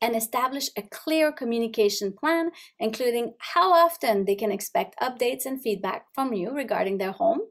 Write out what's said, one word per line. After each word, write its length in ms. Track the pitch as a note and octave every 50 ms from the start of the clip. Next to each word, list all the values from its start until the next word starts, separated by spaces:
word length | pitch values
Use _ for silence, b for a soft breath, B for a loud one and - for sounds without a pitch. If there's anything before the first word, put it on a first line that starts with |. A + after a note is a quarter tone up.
and 160 | - A#3+ A#3
establish 540 | A3+ A3+ - - A#3+ B3+ C4 C4 C#4 C4+ - -
a 60 | G#3 G3+
clear 480 | - - - - - D#4 D#4+ D#4 D4+
communication 800 | - D4+ C4+ A#3 A#3 A#3 A#3 A3+ A3+ - G#3+ G#3 G3+ - G3+ G3 G3
plan, 380 | - - D4+ E4 E4 E4 E4+ E4+ B B B B B
including 560 | G#3 A3 A3 - B3+ B3 A#3 A#3+ A#3 A#3 - _
how 340 | - - - E4+ F4+ F#4 F4+
often 520 | E4+ E4+ E4+ E4 - - B3 G#3+ G3+ G3
they 100 | F#3 G3
can 160 | G3+ A3 G#3+
expect 480 | G3 G3+ - - - G3+ G3 - - -
updates 440 | C4 C4 B3 A#3+ B3 A#3+ C4 B3+ -
and 180 | C4+ C4 C4 -
feedback 440 | A#3 G#3 G3 F#3+ F#3+ F#3+ - - _ _
from 180 | - C4+ C4 A#3
you 180 | G3 F3 G#3+
regarding 480 | C4+ D4 C4 A3 G#3 F#3 F3+ F#3+ G3 F#3+
their 140 | F#3+ F#3+ F#3+
home. 280 | - - - - E4+ A4 -